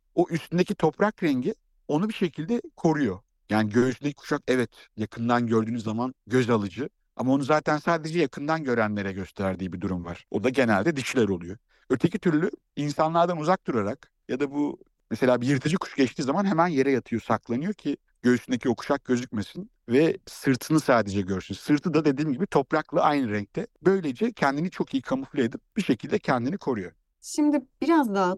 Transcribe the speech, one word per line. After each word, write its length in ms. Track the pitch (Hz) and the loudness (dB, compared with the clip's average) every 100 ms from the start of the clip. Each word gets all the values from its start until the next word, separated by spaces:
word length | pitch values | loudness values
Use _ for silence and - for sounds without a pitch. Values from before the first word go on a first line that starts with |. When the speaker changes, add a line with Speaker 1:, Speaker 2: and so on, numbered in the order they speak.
| _ - | _ 0
Speaker 1:
o 120 | 175 | 0
üstündeki 460 | 160 - 170 185 208 | -2 -2 0 0 0
toprak 480 | 160 - 202 - | 0 2 0 0
rengi 320 | 165 131 139 - _ _ - | 0 0 -2 -6 _ _ -2
onu 220 | 147 214 | 0 0
bir 40 | |
şekilde 480 | - 175 - 160 240 330 - | 0 -2 -2 -4 -4 -4 -2
koruyor. 420 | 165 147 123 90 _ _ - | 0 2 0 -4 _ _ -2
Yani 200 | 107 107 | 0 2
göğsündeki 460 | 113 127 123 147 - | 2 2 0 -6 -6
kuşak 260 | - 147 - | -4 -4 0
evet 220 | 127 117 - - - | 0 0 -6 -14 -8
yakından 500 | 107 - 117 120 120 | -8 -4 0 2 2
gördüğünüz 360 | 113 110 120 | 0 0 -4
zaman 300 | 110 110 127 - - | -4 -4 -4 -8 -2
göz 220 | 127 120 | 0 2
alıcı. 400 | 113 98 95 143 _ _ - | 2 0 -6 -10 _ _ -4
Ama 160 | 123 | 0
onu 100 | 139 | 0
zaten 340 | 135 151 156 151 | 2 0 2 0
sadece 420 | 175 170 156 170 | 0 -2 -2 -2
yakından 440 | 143 - 147 160 | -2 -2 -4 -4
görenlere 480 | 139 117 107 104 98 | -2 0 0 -2 -4
gösterdiği 600 | 95 92 - 95 90 95 | -6 -8 -4 -4 -4 -6
bir 80 | 90 | -6
durum 240 | 98 90 85 | -4 -4 -6
var. 200 | 87 - | -12 -6
O 120 | - | -2
da 60 | 113 | 0
genelde 460 | 131 120 98 123 143 | 2 2 2 0 -2
dişiler 320 | 117 127 104 | -2 0 2
oluyor. 300 | 90 85 98 _ _ - | 0 -6 -14 _ _ -4
Öteki 300 | - 170 220 | 0 0 0
türlü 320 | 180 151 170 - _ - | 0 0 -2 -6 _ -6
insanlardan 600 | 147 143 160 170 175 170 | -4 0 2 2 2 0
uzak 300 | 151 190 - | 0 -2 0
durarak 440 | 123 101 127 _ _ - | -2 -2 -6 _ _ -6
ya 100 | 127 | -4
da 120 | 139 | -2
bu 280 | 147 147 - _ _ - | -2 -4 -6 _ _ -10
mesela 300 | 113 127 123 | 0 2 2
bir 60 | 120 | 2
yırtıcı 300 | 139 147 180 | 0 0 -2
kuş 180 | - - | -2 0
geçtiği 280 | 127 - | 0 0
zaman 220 | 131 165 196 | -2 0 0
hemen 220 | 160 175 | 2 2
yere 240 | 139 135 | 2 2
yatıyor, 300 | 127 - 113 | 0 -2 -4
saklanıyor 520 | - 110 - 120 180 | -2 -4 -2 -4 -4
ki 240 | 214 147 143 _ _ | -6 -6 -8 _ _
göğsündeki 480 | 123 123 - 127 131 | 2 2 4 2 2
o 60 | 113 | 0
kuşak 300 | - 143 - | 0 -2 0
gözükmesin 640 | 123 123 107 98 - 208 _ - | 0 0 -4 -6 -8 -14 _ 2
ve 280 | 123 160 - - | 4 4 2 -8
sırtını 520 | - 139 127 - 156 | -4 0 2 2 2
sadece 420 | - 120 101 98 | 4 4 4 -2
görsün. 340 | 95 95 - 98 | -2 -4 -6 -6
Sırtı 380 | - 147 185 | 0 0 2
da 120 | 151 156 | 2 2
dediğim 280 | 135 156 | 2 0
gibi 140 | 127 196 | -2 0
toprakla 540 | 147 135 156 - 165 | 0 2 -2 0 0
aynı 300 | 160 147 120 | 2 2 0
renkte. 360 | 104 101 - - _ | -4 -6 -8 -8 _
Böylece 520 | 156 196 156 123 233 | 2 2 0 -2 -4
kendini 380 | 214 139 143 175 | 0 0 0 -4
çok 220 | - 165 | -4 -4
iyi 80 | 139 | -4
kamufle 420 | - 131 135 143 | -4 -6 -4 -2
edip 180 | 117 - _ - | -2 -2 _ -4
bir 60 | |
şekilde 360 | 180 131 - 214 | -2 -2 -2 -4
kendini 380 | - 127 123 190 | 0 -2 -2 -4
koruyor. 340 | - 113 87 - _ _ | -4 -4 -6 -14 _ _
Speaker 2:
Şimdi 400 | - - 294 285 - - | -8 0 2 0 -2 -6
biraz 320 | 277 330 247 | 2 2 2
da 240 | 196 185 | 2 0